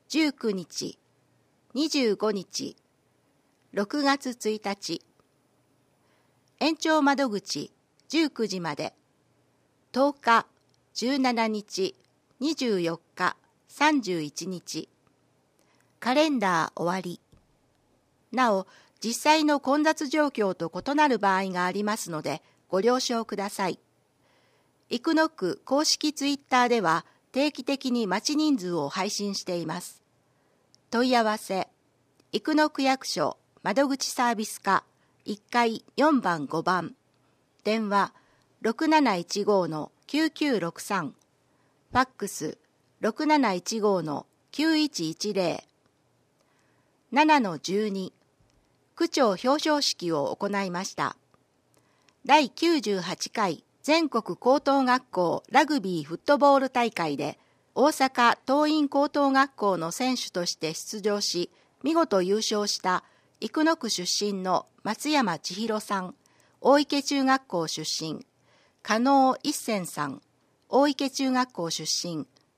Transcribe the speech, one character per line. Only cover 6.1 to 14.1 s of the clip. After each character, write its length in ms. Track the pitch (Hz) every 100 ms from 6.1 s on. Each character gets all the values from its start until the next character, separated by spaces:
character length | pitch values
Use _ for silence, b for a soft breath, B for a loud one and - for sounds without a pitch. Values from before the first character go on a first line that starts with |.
| _ _ _ _ _
延 180 | 285 320
長 240 | - 311
窓 280 | 277 269 269
口、 420 | 202 - - - _ _ _ -
十 220 | 302 311
九 180 | - 214
時 120 | 185
ま 140 | 165 147
で。 180 | 151 - _ _ _ _ _ _ _ _ _
十 220 | 247 277
日、 320 | - - 226 - _ _ _ _
十 240 | - 233 277
七 300 | 254 233 226
日、 480 | 214 202 - 185 - _ _ _ _
二 160 | 302 320
十 240 | 247 190
四 220 | 165 165 _ -
日、 200 | 180 - _ _ _
三 340 | - 294 294
十 200 | 208